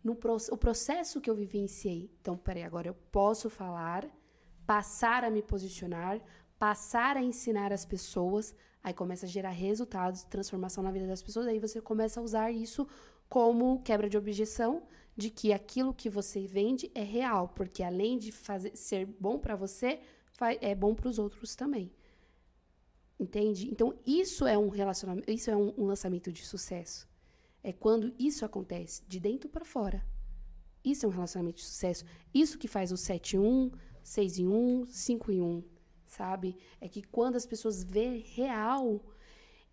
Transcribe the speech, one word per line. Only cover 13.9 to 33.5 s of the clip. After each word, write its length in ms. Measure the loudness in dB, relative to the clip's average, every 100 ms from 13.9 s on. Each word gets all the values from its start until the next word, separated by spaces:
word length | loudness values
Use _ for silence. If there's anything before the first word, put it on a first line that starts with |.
| 2 4
de 80 | 2
objeção, 680 | 0 0 0 2 2 0 -4 -20 -16 -8
de 140 | -6
que 200 | 0 4
aquilo 400 | 4 2 0 0
que 160 | 0 -2
você 380 | -2 -2 -4 -2
vende 460 | 2 2 2 -2
é 80 | -6
real, 460 | -2 0 2 2 0 -2
porque 260 | -6 -4
além 380 | -2 0 2 0
de 120 | -4
fazer, 440 | -10 -6 -6 -6 -6
ser 300 | -4 -2 -4 -4
bom 200 | -2 0
pra 160 | -2 -2
você, 460 | -4 -2 -2 -2 -8 -20 _
fa-, 200 | -2 0 0
é 140 | 0 2
bom 180 | 2
pros 240 | 2 0 -2
outros 380 | -4 -4 -10 -6
também. 360 | -4 -2 -4 -12 _ _ _ _ _ _ _ _ _ _ _ -8
Entende? 500 | -6 0 0 0 -2
Então, 220 | 2 2 2 2
isso 400 | 2 2 2 4
é 100 | 6
um 120 | 4
relacionamento, 600 | 2 0 0 -4 -4 -2
isso 180 | -2 0
é 60 | 2
um, 160 | 2 2
um 80 | 0
lançamento 460 | 0 0 -2 -4
de 120 | -10 -8
sucesso. 600 | -8 -6 -8 -8 -12 -14 _ _ _ _ _
É 80 | -10
quando 400 | 0 4 4 2 0
isso 260 | 0 0 -4
acontece, 580 | -6 -6 -8 -8 -10 -10
de 120 | -4
dentro 300 | -2 -2 -4
pra 160 | -10 -6
fora. 380 | -4 -2 -2 -4 -6 -8 -10 -12 -16 -20 -6
Isso 220 | -2 2 0
é 40 |
um 20 |
relacionamento 460 | 0 -2 -2 -4 -4
de 60 |
sucesso. 400 | -8 -4 -2 -2 -8 -18 0
Isso 240 | 4 4 2
que 100 | -4
faz 240 | -2 0
o 60 | -2
sete 380 | -2 -2 0 4
em 40 |
um, 320 | 6